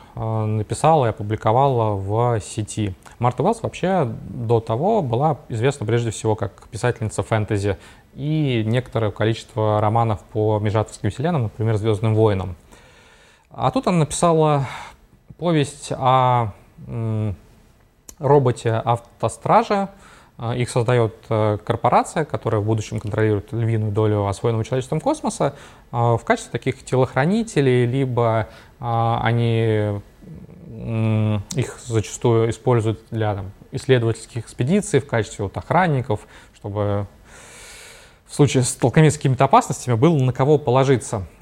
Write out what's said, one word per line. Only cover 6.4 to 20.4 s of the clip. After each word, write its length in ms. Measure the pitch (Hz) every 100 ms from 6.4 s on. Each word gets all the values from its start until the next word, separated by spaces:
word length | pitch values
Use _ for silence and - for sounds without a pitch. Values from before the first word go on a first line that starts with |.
| 98 - -
писательница 540 | - 123 - 107 -
фэнтези, 540 | 98 110 104 104 101 95 - - _
и 480 | - 143 156 143 120 110
некоторое 440 | 123 - 117 107
количество 720 | - 107 113 - 120 107 107
романов 400 | 107 117 113 101 -
по 260 | 110 107 107
межатомским 520 | 107 107 104 - 107
вселенным, 340 | - 156 160
например, 320 | 107 - 110 107
«Звёздным 380 | 110 101 110
войнам». 420 | 110 110 95 92 85 _ - - - - - _ _ _
А 200 | - 123
тут 160 | 262 240
она 100 | 175
написала 680 | 143 - 170 160 156 143 131 - - - _ - - -
повесть 540 | 170 156 139 - - -
о, 560 | 131 131 127 123 113 - - - 123
м, 480 | 123 113 110 107 92 - - _ _ _ _ - - 135 147 127 120 117 113
роботе-автостраже. 1120 | 120 120 - - 113 - - 196 233 202 196 - - - -
А, 160 | -